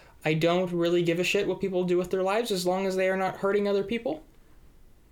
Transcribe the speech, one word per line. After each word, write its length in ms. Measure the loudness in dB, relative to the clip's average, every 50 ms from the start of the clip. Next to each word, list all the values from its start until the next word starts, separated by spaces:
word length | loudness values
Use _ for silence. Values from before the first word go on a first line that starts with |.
| -20 -20 -16 -6 -2
I 80 | -2 0
don't 380 | 2 2 2 2 2 0 0
really 300 | 0 0 2 2 2 2 2
give 160 | 2 0 0
a 40 | 0
shit 240 | 0 0 0 0 0
what 120 | -2 -2
people 220 | -2 -2 0 0 0
do 120 | 2 0 0
with 140 | 0 0
their 120 | -2 -2 0
lives 280 | 0 0 0 0 -2
as 140 | -2 -2 0
long 200 | 0 0 0 0
as 100 | 0 0
they 140 | 0 0 0
are 80 | 2 0
not 200 | 0 -2 -2 -2
hurting 300 | 0 0 2 2 2 2
other 160 | 0 0 0
people. 400 | -2 -4 -4 -4 -4 -6 -8 -10 -16 -20 -20 -20 -20 -20 -20 -20 -20 -20 -20 -20 -20 -20 -20 -20 -20